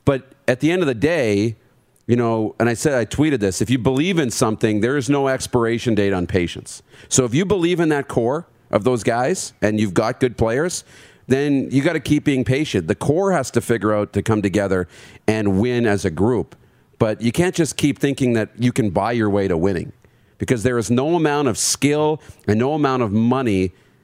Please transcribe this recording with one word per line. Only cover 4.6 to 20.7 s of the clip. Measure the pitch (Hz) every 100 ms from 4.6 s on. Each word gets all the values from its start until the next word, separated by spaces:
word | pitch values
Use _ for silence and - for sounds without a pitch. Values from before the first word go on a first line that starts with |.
| 113 104
there | 110 143
is | 117
no | 143 139
expiration | 131 - 127 117 117 123
date | 107 98
on | 98 87
patience. | 95 85 - - - - - -
So | - 123
if |
you | 123
believe | 190 196 170 175
in | 170
that | 147 131
core | - 117 147 175 _ _
of | 110
those | 104 123
guys | 113 117 127 190 - -
and | 104 107
you've | 107
got | 85 110 -
good | 127 107
players, | 113 120 175 - - - - - -
then | 131 147 139 98
you | 131
gotta | 143 160
keep | - 147
being | - 135
patient. | 123 131 151 104 82
The |
core | 101 143 151 196
has | 175 131
to | 117
figure | - 117 104
out | 104 104
to | 101
come | 98 107
together | 101 95 98 92 87 - - - -
and | 107 104 95
win | 120 123
as | 117 101 95
a |
group. | 80 101 120 - - _ _ _ -
But | 113 104
you | 113
can't | 117 180
just | 180 156 -
keep | 147 131
thinking | 143 135 127
that | 117 107 -
you | 123
can | 123 110
buy | 95 101
your | 123 107
way | 101 98
to | 85
winning, | 92 90 80 - _ _ _ -
because | - 127
there | 107